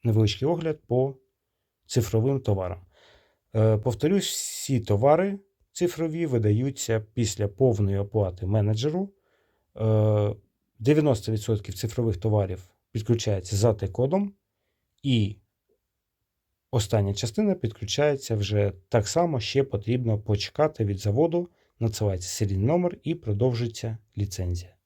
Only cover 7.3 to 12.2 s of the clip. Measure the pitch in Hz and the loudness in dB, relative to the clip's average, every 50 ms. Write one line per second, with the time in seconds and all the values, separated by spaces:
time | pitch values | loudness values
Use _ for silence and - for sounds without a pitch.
7.3 | - - 107 101 - - 131 127 117 104 104 98 98 98 101 101 - 110 101 92 | -2 -2 -4 -4 0 4 4 4 4 4 2 0 2 -2 -4 -2 0 0 0 0
8.3 | 87 90 - 90 101 110 104 104 110 107 120 151 151 180 196 196 _ _ _ _ | -2 -6 -4 0 2 2 2 2 0 0 -2 -2 -2 -2 -6 -6 _ _ _ _
9.3 | _ _ _ _ _ _ _ _ _ - 110 110 110 110 107 107 107 104 104 104 | _ _ _ _ _ _ _ _ _ -2 0 2 4 4 4 4 4 2 2 0
10.3 | 113 - _ _ _ _ _ _ _ _ 110 123 151 151 151 147 123 107 - - | -2 -6 _ _ _ _ _ _ _ _ 2 2 4 4 4 4 2 0 0 -4
11.3 | 110 107 104 - 113 104 101 - 92 - - 110 - - 120 113 104 87 | -4 -4 0 -2 -2 -2 -2 -8 -10 -8 -8 -6 -4 -2 0 0 0 0